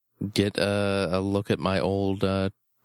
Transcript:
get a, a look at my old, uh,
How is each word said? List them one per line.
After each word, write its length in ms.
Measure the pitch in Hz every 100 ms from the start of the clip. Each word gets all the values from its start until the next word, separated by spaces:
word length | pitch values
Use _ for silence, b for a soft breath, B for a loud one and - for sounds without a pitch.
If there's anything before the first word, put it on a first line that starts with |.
| _ _ 101
get 240 | 104 101 -
a, 520 | 101 101 101 98 92
a 60 | 92
look 300 | 98 101 104
at 100 | 101
my 200 | 95 95
old, 440 | 76 98 98 98
uh, 280 | 95 98 95 - _ _